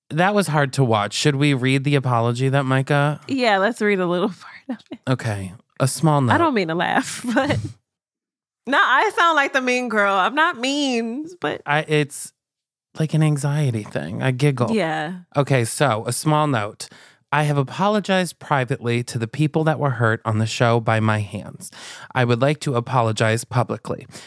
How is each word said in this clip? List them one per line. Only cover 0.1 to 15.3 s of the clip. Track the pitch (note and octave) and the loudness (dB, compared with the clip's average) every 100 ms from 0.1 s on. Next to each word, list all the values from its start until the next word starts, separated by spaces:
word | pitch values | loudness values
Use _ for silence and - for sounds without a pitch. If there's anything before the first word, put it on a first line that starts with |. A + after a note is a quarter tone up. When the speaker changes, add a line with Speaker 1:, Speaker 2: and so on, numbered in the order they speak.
| D#3 F#3 | 0 2
Speaker 1:
was | G#3 F3+ | 2 2
hard | D3+ C#3 | 0 0
to | C#3 | 2
watch. | B2+ A2 G#2 | 2 2 0
Should | - D3+ C#3 | 0 0 2
we | D3 | 2
read | C3+ C3 C3+ | 2 2 0
the | C#3 C#3+ | 2 0
apology | B2+ A#2+ A#2 A#2+ C3+ | 2 2 2 0 0
that | C#3 | 0
Micah | C3 C3 C3+ C#3+ D3 D3+ - | 2 0 2 2 0 -2 -4
Speaker 2:
Yeah, | C4 A#3+ G3 | 0 2 2
let's | F#3+ - | 2 0
read | G#3+ G3 | 0 0
a | F3+ | 0
little | F3 G3 | 0 -2
<laughs> | F3 - - - | -6 -18 -16 -12
part | A#3 | -12
of | - | -12
it. | C4 - | -10 -4
Speaker 1:
Okay. | B2+ A#2 G2+ F#2+ G2+ _ - | -2 -2 -6 -8 -14 _ -2
A | C3+ | -2
small | - D#3+ C#3+ | 0 2 2
note. | B2 | 4
Speaker 2:
I | D4+ | 2
don't | E4 | 2
mean | A#3 E3 | 0 -2
to | E3 | -2
laugh, | - - C4 - B3 | 0 0 -2 -6 -4
<laughs> | A#3 | -2
but | C4+ C3 G#2 - _ _ _ _ _ _ _ _ A#3 | 0 -2 -4 -12 _ _ _ _ _ _ _ _ -2
no, | C4+ | 2
I | G#3 C4+ G4+ A4+ | 4 4 2 2
sound | E4+ D4+ | 2 4
like | C#4 | 2
the | C4+ | 0
mean | B3+ B3 B3 | 0 0 0
girl. | A3 G3+ G3 | 0 2 2
I'm | F#3+ C#4+ | 2 2
not | E4 B3+ | 0 0
mean, | C4 C#4+ C#4 A#3+ A3+ B3+ D#4 F3+ | -2 0 0 0 -2 -6 -10 -6
but | D3 G#2+ - | -6 -4 -2
Speaker 1:
I, | D3 D#3 | -2 0
it's | D3+ C#3+ - - _ _ _ _ _ _ - | 0 0 -6 -14 _ _ _ _ _ _ -4
like | D#3 | 0
an | D#3 | 2
anxiety | D#3 D3 C#3+ D3 C#3+ A2+ | 2 2 0 0 0 -2
thing. | G#2 - D2+ A2 | -4 -6 -6 -4
I | C3 | -2
giggle. | B2+ D3 B2+ A#2+ | 2 2 2 0
Speaker 2:
Yeah. | A3 E3 D#3 D#3 F#3 - | 0 -2 -2 -6 -10 -6